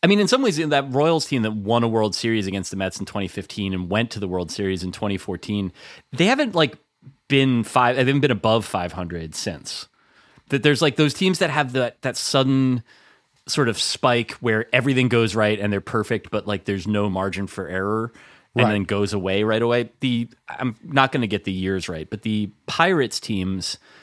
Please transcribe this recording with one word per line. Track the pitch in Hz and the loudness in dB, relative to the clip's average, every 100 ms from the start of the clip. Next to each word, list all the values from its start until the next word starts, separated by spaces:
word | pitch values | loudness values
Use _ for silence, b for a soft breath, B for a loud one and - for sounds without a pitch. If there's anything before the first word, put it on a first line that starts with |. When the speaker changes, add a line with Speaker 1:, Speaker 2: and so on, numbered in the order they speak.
Speaker 1:
I | 175 | 6
mean, | 208 | 4
in | 196 | 4
some | 262 | 4
ways, | 262 156 | 2 0
in | 160 | 2
that | 143 139 | 0 0
Royals | 131 156 165 - | 2 2 2 0
team | 135 | 0
that | 110 | 0
won | 107 98 117 | -2 0 2
a | 117 | 2
World | 113 107 | 2 0
Series | 90 117 113 98 | 0 0 0 -2
against | 98 92 | -4 -6
the | 98 | -4
Mets | 95 - | -6 -6
in | 95 | -8
twenty | 104 95 | -6 -6
fifteen | - 95 - 98 | -8 -10 -6 -4
and | 95 90 | -4 -2
went | 101 113 | -2 -2
to | - | -4
the | 98 | -4
World | 92 85 | -4 -4
Series | - 98 95 | -4 -2 -2
in | 90 | -4
twenty | - 104 95 | -4 -4 -4
fourteen, | - 90 - 104 95 - B B _ | -6 -8 -4 -4 -4 -8 B B _
they | 131 180 | 0 2
haven't, | 269 277 | 4 2
like, | 175 151 - _ _ 139 _ _ | 2 0 -2 _ _ -20 _ _
been | 139 135 123 | 2 4 2
five, | 107 127 123 127 | 2 4 4 4
they | |
haven't | 127 139 | 2 4
been | 139 | 2
above | 110 110 113 104 | 2 2 2 2
five | 95 90 | -4 -4
hundred | 90 87 85 80 | -6 -8 -8 -8
since. | - - 78 - - - b b b b b _ | -8 -8 -8 -12 -14 -14 b b b b b _
That | 139 | 2
there's, | 139 135 | 2 4
like, | 160 - | 2 4
those | 151 | 2
teams | - 185 180 | 2 0 2
that | 170 | 0
have | 147 139 | 0 0
that, | 123 120 - | 0 -2 -2
that | 135 - | -6 -4
sudden | - 143 131 135 131 123 - b b b b b - | 0 2 4 4 4 0 -4 b b b b b -6
sort | - 127 | 0 0
of | 104 | 0
spike | - - 131 120 113 | -4 0 2 2 -2
where | - 123 110 113 | -6 -2 0 0
everything | 127 127 131 127 | 0 2 2 4
goes | 120 113 107 | 4 2 2
right | 107 107 | 2 2
and | 104 | 0
they're | 101 | -2
perfect, | - 117 104 113 - | -2 -2 0 -4 -2
but, | 107 101 | -6 -2
like, | 101 | -4
there's | - 98 90 | -2 -4 -2
no | 104 104 | 0 0
margin | 95 98 95 98 | 0 -2 -4 -6
for | - 85 | -8 -6
error | 92 98 110 113 b b b b 117 | -4 -2 -2 -4 b b b b 0
and | |
Speaker 2:
Right. | 107 | 2
Speaker 1:
then | 104 | 2
goes | 95 101 101 | 0 0 0
away | 104 95 95 | -2 0 0
right | 107 110 | 2 2
away. | 117 120 117 _ | 2 0 -2 _
The, | 131 120 117 _ - | -2 -2 -4 _ -16
I'm | - 127 107 | -6 -6 -6
not | - 135 135 | -4 0 2
gonna | 143 113 | 2 -2
get | 101 | -2
the | - | -4
years | 92 92 95 87 | -2 -2 -2 -4
right, | 82 78 | -8 -8
but | 104 | -6
the | 110 107 101 - - | -2 -2 -2 -8 -10
Pirates | - 170 180 117 - | 0 2 2 0 -4
teams | - 104 92 95 90 - b b | -6 -4 -2 -4 -6 -10 b b